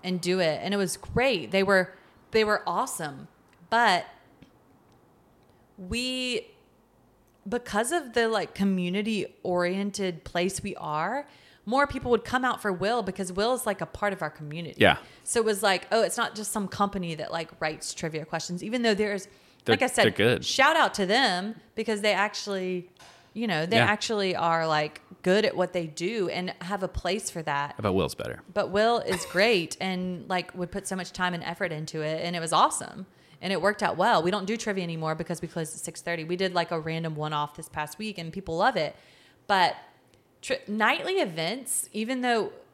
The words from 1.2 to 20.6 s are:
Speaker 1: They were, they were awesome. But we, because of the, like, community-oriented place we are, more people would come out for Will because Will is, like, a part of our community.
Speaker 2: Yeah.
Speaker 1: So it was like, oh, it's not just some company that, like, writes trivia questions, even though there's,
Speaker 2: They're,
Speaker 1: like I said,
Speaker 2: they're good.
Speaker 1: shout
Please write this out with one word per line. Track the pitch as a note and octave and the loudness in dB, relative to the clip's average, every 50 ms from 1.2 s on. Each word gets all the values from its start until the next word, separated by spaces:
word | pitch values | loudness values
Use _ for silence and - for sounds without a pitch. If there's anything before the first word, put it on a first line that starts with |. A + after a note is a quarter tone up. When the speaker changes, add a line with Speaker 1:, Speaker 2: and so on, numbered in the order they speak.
| B3 C4+ A#3+ F3+ D3 G#2+ | 2 4 2 0 -2 0
Speaker 1:
They | F#3 F#3+ | 2 2
were, | G3 F#3+ G3+ F#3+ F3+ F#3 - - - - _ _ _ _ | 4 6 6 4 4 2 -6 -20 -20 -20 _ _ _ _
they | - A3 G#3+ | 2 2 4
were | G#3 G#3+ - - | 4 2 0 0
awesome. | F3 E3+ F#3+ B3 C4+ - - E3 D3 C3+ C3+ C#3+ - _ _ _ _ _ _ - - | -2 0 0 -2 -2 -4 -6 -6 -8 -8 -10 -16 -18 _ _ _ _ _ _ -6 0
But | A3+ A3+ A#3+ A3 F3+ E3+ - - - - _ _ _ _ - _ _ _ _ _ _ _ _ _ _ _ _ _ _ _ _ _ _ _ _ _ _ _ _ _ _ | 2 4 6 6 4 4 0 -4 -16 -20 _ _ _ _ -20 _ _ _ _ _ _ _ _ _ _ _ _ _ _ _ _ _ _ _ _ _ _ _ _ _ _
we, | - F#3 F3+ A3 A#3+ B3 B3+ B3+ B3+ B3+ B3+ B3 G3+ - - - _ _ _ _ _ _ _ _ _ _ _ _ _ _ _ _ _ _ G3+ | -18 -10 -6 -4 -4 -2 -2 -2 -2 -2 -2 -4 -4 -6 -8 -20 _ _ _ _ _ _ _ _ _ _ _ _ _ _ _ _ _ _ -6
because | - - - - - G#3 A#3 A#3+ | -6 -6 -6 -2 -2 -2 0 0
of | E4 F4 C#4+ B3 A3 | 0 -2 -2 0 0
the, | A#3+ A#3 A3+ | 2 2 2
like, | A3+ G3+ E3+ - - | 2 0 -2 -4 -2
community-oriented | - G3 G3 F#3+ F#3 F3+ F3 F3+ G3+ G#3 A3 A3 G3+ - - - _ _ - F3+ F3 F3 F3 F#3 G3 G3+ G3+ G3 - G3 F#3 E3+ D#3+ _ | 0 2 2 2 2 0 0 0 0 0 0 -2 -2 -2 -6 -8 _ _ -2 0 2 2 2 0 0 -2 -4 -4 -2 -2 -2 -4 -6 _
place | - - F3 F3 F#3+ F#3 - | -4 -2 0 0 0 -2 -4
we | - G3+ - | -8 -8 -10
are, | - - D#3 D3+ D3+ D#3+ F#3 A#3+ C#4+ D4 - - - - - - _ _ | -8 -6 -4 -2 -2 -2 -2 -2 -4 -6 -8 -16 -20 -20 -20 -20 _ _
more | G3+ A#3 C4+ C#4+ | 0 2 2 2
people | C#4 - C4 - B3 | 2 0 -6 2 2
would | A#3+ A3+ A#3+ | 2 2 2
come | - - B3+ B3+ | 0 -2 0 2
out | B3+ A3+ - | 2 0 0
for | - G#3+ | -2 -2
Will | F#3+ E3+ F#3 G3+ A#3+ A#3+ | -2 0 0 0 0 0
because | G3+ F#3 F#3 - G3 F3+ | 0 -2 -4 -4 -6 -4
Will | F3+ F#3 G#3 A#3 C4 | -2 0 0 2 0
is, | B3 - | 0 0
like, | A3 G3+ - | -2 -2 -2
a | E3+ | -4
part | - - - G#3 G#3 | -8 -6 -2 -2 -2
of | G3 F3+ | -2 -2
our | E3 D3+ | -6 -6
community. | - - D3+ D3 D3+ E3 E3+ D3 - - | -6 -8 -12 -10 -8 -8 -10 -10 2 6
Speaker 2:
Yeah. | A2 F#2+ D2 - - - - - - | 8 8 8 6 0 -18 -20 -14 -8
Speaker 1:
So | - - A#3 | -2 0 2
it | A3+ | 2
was | A3 G#3+ G3 | 2 0 2
like, | G3+ G3+ F#3+ F3+ - - | 4 4 4 4 0 0
oh, | G#3 A3+ | 2 2
it's | G#3+ F3 - | 2 2 2
not | - A#3 - - | 0 -2 -2 -2
just | G#3 G#3+ - | -8 -8 -4
some | - A3 G3 F#3 | -4 -4 -4 -4
company | - - G3+ G3 G3 G3+ F3+ E3+ D#3+ | 0 0 0 0 0 -4 -6 -6 -6
that, | D3+ - - | -6 -6 -6
like, | - E3 E3 - - - | -4 -6 -6 -6 -8 -4
writes | E3 D#3 D#3 - - - - | -4 -4 -4 -4 -8 -10 -8
trivia | - - D#3+ D#3 D#3 D#3 | -6 -6 -6 -6 -6 -8
questions, | - - E3 - - F3 F3 - | -6 -6 -6 -6 -6 -8 -6 -6
even | G#3 A3+ B3+ | -4 -2 0
though | A#3+ A3+ G#3 | 2 2 2
there's, | F#3+ G#3+ G#3 G#3 G3 G3 - - - _ _ _ _ _ | 2 2 -2 -2 -6 -8 -12 -20 -20 _ _ _ _ _
Speaker 2:
They're, | - A#3 | 2 4
Speaker 1:
like | - | 4
I | C4 | 4
said, | B3+ - - A#2+ | 0 4 4 4
Speaker 2:
they're | A2+ | 4
good. | G2 - G2+ A#2 B2 - - | 4 4 4 4 4 2 0
Speaker 1:
shout | - - - | -2 2 4